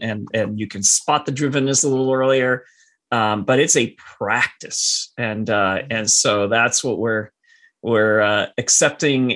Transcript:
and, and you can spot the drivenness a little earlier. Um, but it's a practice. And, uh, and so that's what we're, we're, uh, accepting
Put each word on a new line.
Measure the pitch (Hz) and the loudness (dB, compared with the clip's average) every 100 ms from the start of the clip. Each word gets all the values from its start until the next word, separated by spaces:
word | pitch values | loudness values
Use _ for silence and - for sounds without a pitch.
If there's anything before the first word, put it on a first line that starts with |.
and, | 113 107 101 | -8 -6 -4
and | 113 101 107 | -4 -2 -4
you | 104 | -8
can | 98 | -4
spot | 98 - - 151 147 | 0 0 0 0 0
the | |
drivenness | 135 147 135 135 139 | -4 -2 0 0 0
a | 147 | 0
little | 131 131 | 0 2
earlier. | 131 131 135 127 127 - _ _ _ - | 2 2 2 2 -2 -6 _ _ _ -4
Um, | 117 107 104 98 | 0 0 0 2
but | 131 | 2
it's | 156 131 | 4 2
a | 117 - - - | 0 -4 -18 -8
practice. | 101 117 123 - - - - - - - | -2 -2 -2 -6 -12 -6 -4 -4 -6 -6
And, | 117 107 110 | -4 -4 -2
uh, | 104 98 95 139 | 0 0 -2 -4
and | 113 104 | -4 0
so | - 127 104 101 | 0 2 2 2
that's | 113 120 - | 2 2 0
what | 135 92 | -2 -2
we're, | 113 110 107 _ _ _ _ _ | -2 -2 -4 _ _ _ _ _
we're, | 110 113 107 107 | -2 2 4 4
uh, | 104 104 - - | 2 2 -2 -4
accepting | 120 - 151 143 156 135 127 | -2 2 2 0 0 2 0